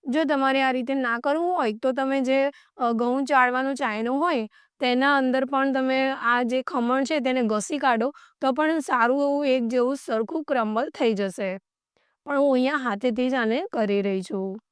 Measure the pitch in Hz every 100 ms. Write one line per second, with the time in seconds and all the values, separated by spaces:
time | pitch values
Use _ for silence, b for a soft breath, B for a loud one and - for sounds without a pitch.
0 | 294 269 302 285 269 269 262 262 247 269
1 | 247 233 285 302 349 359 247 214 262 254
2 | 269 269 262 269 277 B B - 240 226
3 | 240 262 269 277 247 254 269 269 254 214
4 | 233 269 339 294 214 b b _ 254 247
5 | 277 285 262 262 262 269 269 262 262 262
6 | 269 262 233 240 240 254 254 302 240 262
7 | 269 311 254 254 233 214 - 302 277 233
8 | 240 B B B 262 262 311 320 277 262
9 | 233 269 285 285 294 262 233 247 247 277
10 | - 226 226 320 302 269 220 214 302 -
11 | 247 202 196 180 196 190 _ _ _ _
12 | _ _ - 285 285 254 262 294 247 202
13 | 254 220 254 262 220 240 392 - 214 202
14 | 202 190 185 202 190 196 _